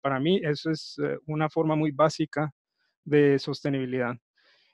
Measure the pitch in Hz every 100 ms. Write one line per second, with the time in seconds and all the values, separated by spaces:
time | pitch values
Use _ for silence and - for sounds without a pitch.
0 | 139 135 151 196 151 143 160 156 - -
1 | 143 139 - 151 156 165 156 156 156 139
2 | 160 - 156 143 151 - _ _ _ _
3 | - 147 143 139 - 131 147 135 131 127
4 | 120 120 _ _ _ _ _